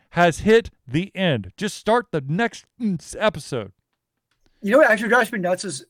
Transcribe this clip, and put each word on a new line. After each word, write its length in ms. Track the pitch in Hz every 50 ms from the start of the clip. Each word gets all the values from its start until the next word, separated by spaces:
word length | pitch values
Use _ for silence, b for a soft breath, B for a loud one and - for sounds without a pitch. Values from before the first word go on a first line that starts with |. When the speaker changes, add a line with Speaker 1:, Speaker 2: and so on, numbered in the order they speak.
| _ _
Speaker 1:
has 280 | - 170 175 175 151 -
hit 300 | - 202 220 233 233 - _ _ -
the 240 | - 120 160 190 190 -
end. 360 | 180 190 175 139 110 95 92 -
Just 200 | - 196 208 -
start 300 | - - 208 220 247 214 -
the 100 | - 151 135
next, 400 | 135 156 190 233 226 - - _ _ _ -
mm, 360 | 240 208 180 156 - - - -
episode. 540 | 202 214 - 156 - - 143 120 101 98 - _ _ _ _ _ _ _ _ _ _ _ _ _ _ _ _ _
Speaker 2:
You 80 | - 196
know 80 | 226 285
what 120 | 311 247
actually 180 | 220 196 233 202
drives 240 | 233 254 226 -
me 80 | 240 208
nuts 240 | 175 175 185 180 -
is 200 | 190 147 135 - _